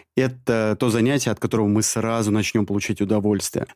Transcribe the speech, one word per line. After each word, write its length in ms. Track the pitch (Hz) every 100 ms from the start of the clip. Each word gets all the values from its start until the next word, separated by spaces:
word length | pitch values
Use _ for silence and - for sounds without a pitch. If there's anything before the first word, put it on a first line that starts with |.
| - -
это 640 | 131 127 - 113 107 104
то 100 | 123
занятие, 420 | 113 117 143 120
от 80 | 104
которого 280 | - 113 104
мы 140 | 104
сразу 500 | 107 113 113 117 107
начнем 340 | 107 101 113 101
получать 360 | 101 - 101
удовольствие. 680 | 101 107 104 101 - - -